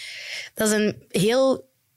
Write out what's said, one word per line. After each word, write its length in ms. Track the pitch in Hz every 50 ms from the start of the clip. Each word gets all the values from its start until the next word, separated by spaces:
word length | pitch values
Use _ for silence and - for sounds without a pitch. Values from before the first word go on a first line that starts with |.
| - - - - - - - - - - -
Dat 140 | - 220 214
is 60 | 214
een 300 | 214 214 208 - - - _
heel 600 | - 208 170 214 240 262 269 269 254 - - _ _ _ _ _ _